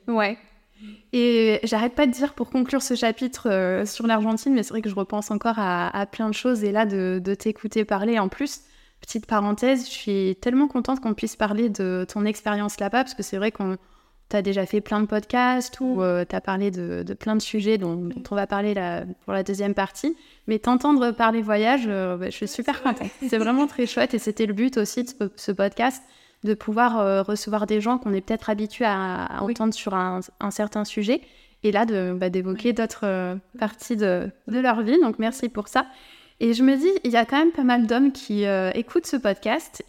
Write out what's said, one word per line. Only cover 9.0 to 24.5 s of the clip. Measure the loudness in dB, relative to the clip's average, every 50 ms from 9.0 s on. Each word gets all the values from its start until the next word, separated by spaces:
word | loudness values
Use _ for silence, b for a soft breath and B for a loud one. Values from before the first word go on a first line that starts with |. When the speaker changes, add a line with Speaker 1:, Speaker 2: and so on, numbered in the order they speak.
Speaker 1:
petite | -18 -10 -10 -10 -4
parenthèse, | -2 0 0 2 0 0 2 2 2 2 2 0
je | -6
suis | -10 -8 -4 -2 0 2 2 0 -2 0
tellement | -2 2 4 4 4
contente | 4 2 -2 -2 0 -2 -2
qu'on | -2 -4 -2
puisse | -2 -4 -6 -2
parler | -2 -2 0 2 0 0 0
de | 0 -2 -2 -2 -2 -2 -4
ton | -4 -4 -2 -2
expérience | -2 -2 -2 -4 -2 -2 -2 -2 -4 -4 -4
là-bas, | -4 -2 0 0 -2
parce | -2 -6
que | -10 -8
c'est | -6 -4
vrai | -2 -2 -2
qu'on | -2 -2 -4 -4 -4 b b b b b b b b b _ _
t'as | -2 0
déjà | 0 2 0 0 0
fait | 0 0 -2
plein | 0 0 0 0
de | 0
podcasts, | 0 0 -2 -2 0 0 2 2 2 2 0 -2 -6 -6 -4
où, | -2 -2 0
Speaker 2:
Mm. | 2
Speaker 1:
euh, | 2 2 2 0 -2
t'as | -2 -4 -4
parlé | -4 -2 -2 0 0 -2
de, | -2 -4 -6 -6 -6 -6 -6
de | -8 -10
plein | -6 -4 -2 -2
de | -2
sujets | -2 -2 -4 -2 2 2 2
dont, | 2 0 -2 -4
Speaker 2:
Mm. | -4 -6 -6 -8
Speaker 1:
dont | -10 -8 -4
on | -4
va | -4 -2
parler | -2 -2 -2 0 0 -2
la, | -2 -2 -4 -4 -6 -8 -10 -12 -12 _
pour | -4 -4
la | -2 -2
deuxième | -2 -4 -2 -2 -2 0
partie. | -2 -2 -4 -4 -4 -4 -4 -4 b b b b b b
Mais | -2 -2
t'entendre | 0 2 2 2 4 4 4 4 4 4 2
parler | 2 2 2 2 2 2
voyage, | 0 0 2 2 4 4 2 2 2
euh, | 0 -2 -2 -2 -2 -4
bah, | -4 -6
je | -8
suis | -6 -6 -8
Speaker 2:
Ouais, |
Speaker 1:
super | -6 -6 -4 -4 -4 -4
Speaker 2:
c'est | 0 -2
vrai. | -2 -2
Speaker 1:
contente. | -2 -6 -10 -10 -8 -4 -2
C'est | 0
vraiment | 0 2 2 2 2 2
très | 0 0 -2 -2
chouette | 0 2 0 0 0 0
et | -2
c'était | -2 -2 -2 0 -2
le | -2